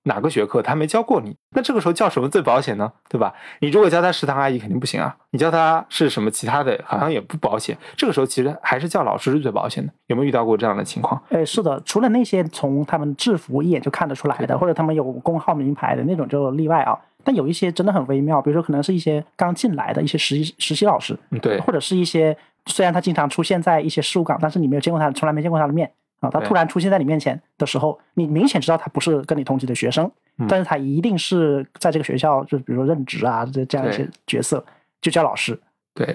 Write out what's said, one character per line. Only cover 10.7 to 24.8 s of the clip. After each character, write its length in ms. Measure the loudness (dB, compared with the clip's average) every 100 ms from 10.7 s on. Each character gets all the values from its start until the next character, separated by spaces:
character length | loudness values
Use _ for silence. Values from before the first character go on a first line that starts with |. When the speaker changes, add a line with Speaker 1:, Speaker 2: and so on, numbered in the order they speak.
| -2
Speaker 1:
的 80 |
情 180 | -4 -4
况？ 180 | -2 -4 -2
Speaker 2:
哎， 140 | -2
是 160 | 0 0
的， 220 | 0 -2
除 160 | -2 0
了 80 | 2
那 140 | 2
些 180 | 2 0
从 400 | -2 -2 -2 0
他 120 | 0 -2
们 180 | -2 -2
制 200 | 0 0
服 240 | 0 -2
一 100 | 2
眼 120 | 0
就 80 | 0
看 180 | -2 -4
得 60 |
出 140 | -2 -2
来 80 | -2
的， 100 | -2
Speaker 1:
对 0 |
的。 120 | 0
Speaker 2:
或 80 | 0
者 60 |
他 120 | 0
们 100 | 0
有 100 | 0
工 340 | -2 -2 -2 0
号 140 | 0
名 220 | 0 -2
牌 220 | -2 -2 -2
的 80 |
那 100 | 0
种 140 | -2 -2
就 240 | -2 0
例 160 | 0 2
外 140 | 2
啊。 140 | 2 -2 -6 _
但 80 | 0 0
有 100 | 0
一 60 |
些 180 | 0 -2
真 160 | 0 0
的 60 |
很 120 | 0 0
微 120 | 0
妙， 220 | 2 2
比 80 | 2
如 40 |
说 60 | 0
可 120 | 0
能 100 | 0
是 100 | 0
一 60 | 0
些 260 | 0 -2 -4 -2
刚 180 | -2
进 220 | 0 -2 -2
来 160 | -2
的 100 | -2
一 40 | -2
些 100 | -2
实 240 | 0 -2
习， 100 | -2 -4
实 160 | -4
习 100 | 0
老 140 | 2 0
师， 180 | -2 -10 _
Speaker 1:
嗯， 80 | -4
对。 220 | 0 0
Speaker 2:
或 120 | 0
者 60 | -2
是 180 | 0 0
一 80 |
些 320 | 2 2 2 0 _ _ -6
虽 160 | 0
然 100 | 2
他 80 | 2
经 140 | 0
常 160 | 0 0
出 140 | -2
现 180 | 0 0
在 180 | 2 2
一 80 | 2
些 140 | -2
事 160 | -2 0
务 60 |
岗， 120 | 0 0
但 80 | 0
是 80 | 0
你 80 | 2
没 80 |
有 60 | 2